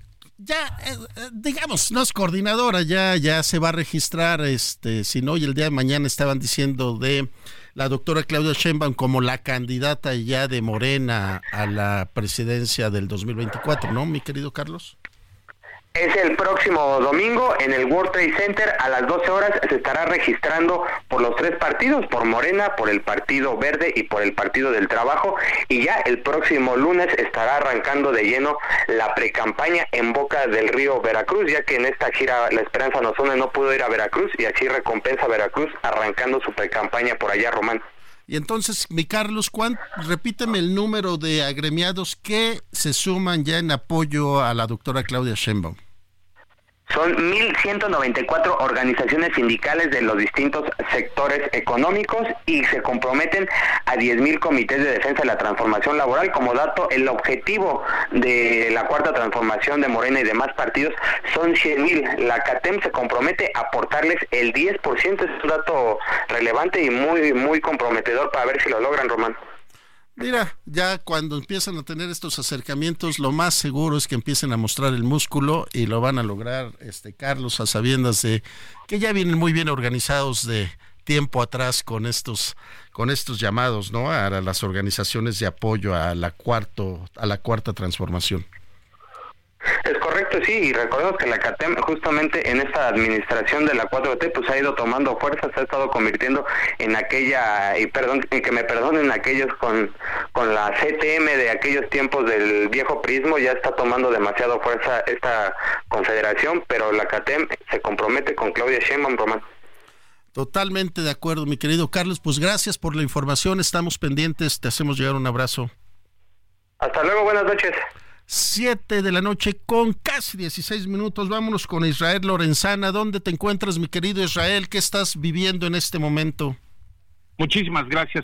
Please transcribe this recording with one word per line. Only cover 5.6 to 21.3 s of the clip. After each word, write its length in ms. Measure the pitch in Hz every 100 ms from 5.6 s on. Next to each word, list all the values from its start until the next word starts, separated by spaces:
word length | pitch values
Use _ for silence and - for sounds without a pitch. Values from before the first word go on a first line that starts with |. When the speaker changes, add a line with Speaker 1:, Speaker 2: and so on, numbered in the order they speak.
| 156
Speaker 1:
de 60 |
mañana 360 | 139 131 147 143
estaban 320 | - 143 135
diciendo 580 | 127 - 139 131 123 110
de 320 | 131 143 131 - - - -
la 140 | - 135
doctora 360 | 135 - 156
Claudia 280 | 147 151 156
Sheinbaum 420 | 143 - 151 147
como 280 | 120 131 131
la 160 | 123 127
candidata 760 | - 127 123 127 143 147 143
ya 360 | 123 113 131 135
de 120 | 127
Morena 800 | 110 107 131 139 123 117 98 95 -
a 140 | 107 104
la 420 | 104 101 101 92
presidencia 760 | - 104 - 117 120 117 - 110
del 180 | 101 98
dos 160 | 101
mil 120 | 107 110
veinticuatro, 580 | 113 - 151 147 -
¿no, 120 | 113 160
mi 140 | 147
querido 320 | - 139 147
Carlos? 460 | - 151 170 - - - - - - - - - - -
Speaker 2:
Es 220 | 165 170 196
el 220 | 170 160
próximo 640 | 190 190 196 165 143 135
domingo 520 | 135 156 220 240 254 135
en 140 | 135
el 100 | 131
World 300 | 127 170 185
Trade 200 | 185 165 156
Center. 400 | 202 202 214 -
A 80 | 131
las 180 | 127 127
doce 220 | 170 180
horas 220 | 190 202 208 -
se 80 | 131
estará 300 | - 147 165
registrando 800 | 175 - - 147 160 170 175 175 - -
por 120 | 127
los 140 | 120